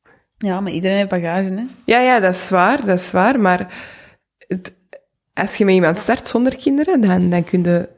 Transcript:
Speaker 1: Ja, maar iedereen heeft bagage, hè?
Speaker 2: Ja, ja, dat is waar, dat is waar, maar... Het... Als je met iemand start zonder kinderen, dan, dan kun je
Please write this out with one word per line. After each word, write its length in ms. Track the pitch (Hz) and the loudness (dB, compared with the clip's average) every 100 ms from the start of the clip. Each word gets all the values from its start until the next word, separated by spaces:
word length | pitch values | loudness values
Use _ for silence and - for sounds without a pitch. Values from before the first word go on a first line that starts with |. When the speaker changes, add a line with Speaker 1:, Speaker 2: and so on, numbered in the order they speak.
| _ _ _ _ | _ _ _ _
Speaker 1:
Ja, 220 | 202 185 | -6 -4
maar 120 | 196 | -6
iedereen 260 | 165 185 196 | -4 -2 0
heeft 120 | 196 | -2
bagage, 340 | 180 170 185 190 | -2 -2 -2 -4
hè? 100 | 190 254 - - | -6 -8 -6 0
Speaker 2:
Ja, 140 | 233 | 2
ja, 200 | 254 247 | 4 4
dat 140 | 190 180 | 2 0
is 140 | - | 0
waar, 360 | 185 190 285 208 | 2 2 2 0
dat 140 | 180 | -2
is 120 | - | 0
waar, 280 | 185 208 277 | 0 2 2
maar... 340 | 190 180 - - - - - _ _ _ - | 2 0 -4 -14 -20 -20 -20 _ _ _ -10
Het... 260 | 185 - - _ - _ _ _ | -10 -10 -20 _ -20 _ _ _
Als 220 | - 202 - | -6 -4 0
je 100 | 196 | 2
met 80 | |
iemand 240 | 185 165 180 | 4 2 0
start 300 | - - - | -2 -2 -2
zonder 280 | 233 254 254 | 0 0 0
kinderen, 440 | 285 277 311 311 | 0 0 0 2
dan, 280 | 202 180 180 | 2 2 2
dan 140 | 175 | 0
kun 200 | 175 180 | 0 0
je 260 | 175 175 185 | 0 0 -2